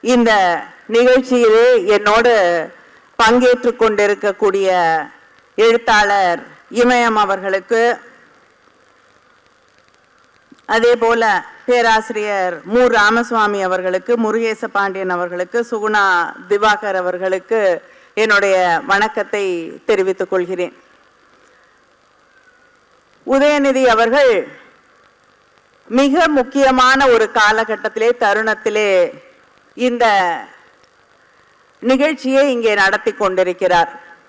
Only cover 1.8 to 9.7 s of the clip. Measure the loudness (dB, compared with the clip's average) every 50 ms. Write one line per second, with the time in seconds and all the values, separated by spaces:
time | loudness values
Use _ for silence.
1.8 | 2 2 0 0 2 0 0 2 2 2 2 2 2 0 0 -2 -4 -8 -14 -20
2.8 | -20 _ _ _ _ _ _ 0 2 2 2 4 4 2 2 2 0 -4 0 0
3.8 | 0 0 2 0 0 -2 -2 -2 -4 -6 -2 0 -2 0 0 0 0 0 0 0
4.8 | 0 0 -2 -2 -4 -8 -16 _ _ _ _ _ _ _ _ 0 2 2 2 2
5.8 | 0 0 2 2 2 2 0 0 0 0 -2 -4 -8 -18 -20 _ _ _ -2 0
6.8 | 2 2 2 2 0 0 0 0 0 -2 -2 -4 -4 -4 -6 -6 -4 -2 -2 0
7.8 | 0 0 -2 -4 -10 -20 _ _ _ _ _ _ _ _ _ _ _ _ _ _
8.8 | _ _ _ _ _ _ _ _ _ _ _ _ _ _ _ _ _ _